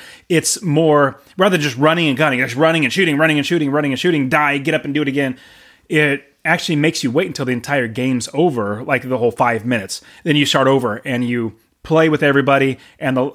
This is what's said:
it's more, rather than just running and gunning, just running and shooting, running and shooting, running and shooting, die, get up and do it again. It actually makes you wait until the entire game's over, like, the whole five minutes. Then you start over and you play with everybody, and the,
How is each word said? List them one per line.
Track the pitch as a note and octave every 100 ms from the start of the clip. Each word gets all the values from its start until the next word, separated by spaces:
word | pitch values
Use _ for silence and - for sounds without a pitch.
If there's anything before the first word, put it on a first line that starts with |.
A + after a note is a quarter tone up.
| - - -
it's | E3 - -
more, | F3+ D3+ D#3+ D3 C3+ - _ -
rather | G3 F3
than |
just | D3 A#2+
running | D3+ E3+ D#3+
and | C3
gunning, | D#3 B2+
just | B2+
running | A#2+ D#3+ E3
and | C3
shooting, | F3+ F3 C#3+
running | D#3+ D3+
and | C#3+
shooting, | F3 C#3+
running | D3 D3
and | B2+
shooting, | F3+ D#3 C3
die, | D3+ D3 C#3+
get | C#3
up | D3+
and | D3
do | C#3+
it | C#3+
again. | C#3 C3+ B2+ - - - _ _
It | D#3 D3 C#3+ - _ D#3+
actually | E3+ - D3+
makes | D#3 E3
you | C3
wait | C3+ F#3
until | D3
the | B2+
entire | A#2+ B2 C#3+ A#2
game's | A2 C3 B2 -
over, | C#3 F3 B2 G2+ G#2+
like, | D3 C3 B2+
the | B2
whole | A#2+
five | - B2 A2+ A#2
minutes. | A#2+ F#2 - - -
Then | E3+ D3
you | C#3
start | D3 C3
over | C3+ A#2+ A2
and | C3+ B2 A#2+
you | A#2+ A2+ A2+ _ _
play | - D#3+ D#3+
with | D3
everybody, | D3 C#3 C#3 C#3 C3+ B2 - _
and | C3 C3
the, | C#3